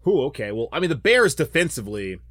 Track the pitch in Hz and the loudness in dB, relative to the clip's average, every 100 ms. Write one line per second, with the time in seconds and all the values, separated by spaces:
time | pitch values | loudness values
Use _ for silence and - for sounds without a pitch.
0 | 180 190 139 - 104 110 117 156 180 143 | 2 2 0 -4 -6 -4 -4 -4 -2 0
1 | 202 247 214 - 151 165 170 - 101 104 | 2 4 4 2 -2 0 0 -4 -8 -6
2 | 95 92 - | -6 -10 -14